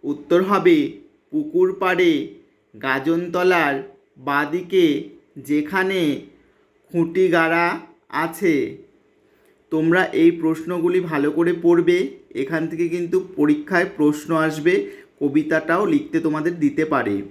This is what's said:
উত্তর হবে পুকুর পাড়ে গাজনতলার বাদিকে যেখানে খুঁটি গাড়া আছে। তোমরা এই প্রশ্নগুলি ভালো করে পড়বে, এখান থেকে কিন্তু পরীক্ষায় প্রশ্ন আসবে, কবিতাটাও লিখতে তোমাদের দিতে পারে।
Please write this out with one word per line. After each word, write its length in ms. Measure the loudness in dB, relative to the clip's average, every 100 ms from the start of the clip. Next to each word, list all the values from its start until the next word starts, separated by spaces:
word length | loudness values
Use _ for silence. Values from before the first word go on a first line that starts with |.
উত্তর 400 | -6 -8 -2 -2
হবে 480 | 0 2 4 4 2 -6 -20 _ _
পুকুর 440 | -6 -4 0 0 0
পাড়ে 480 | -2 2 2 2 -2 -12 _ _ _ -8
গাজনতলার 1120 | -2 -2 0 -2 -2 0 2 2 2 -2 -8 -18 _ _
বাদিকে 840 | -2 -2 0 -4 -2 2 4 2 -6 -18 _ -20
যেখানে 840 | -4 -2 -2 -2 -2 0 0 -2 -8 _ _ _ _ _ _
খুঁটি 360 | -2 -2 2 2
গাড়া 520 | 4 2 2 0 -2 -10 _ _
আছে। 680 | -6 -6 -2 0 0 -2 -8 -20 _ _ _ _ _ _ _ _
তোমরা 360 | -2 2 2 2
এই 260 | 4 4
প্রশ্নগুলি 680 | 4 -2 -2 -4 -2 0 0
ভালো 320 | 0 -2 0
করে 220 | 2 0 2
পড়বে, 460 | 4 4 4 2 0 -6 _
এখান 380 | -8 -4 -4 -4
থেকে 220 | -4 -4
কিন্তু 380 | -2 -2 -2 -4 -2
পরীক্ষায় 500 | 2 2 0 0 0 0
প্রশ্ন 400 | 0 0 -2 -2
আসবে, 560 | 0 0 0 0 -2 -10 -20 _
কবিতাটাও 680 | -2 0 0 -2 0 0 2
লিখতে 340 | 0 0 -2
তোমাদের 400 | -2 -2 -2 0
দিতে 260 | -2 0 0
পারে। 360 | 0 0 -4 -6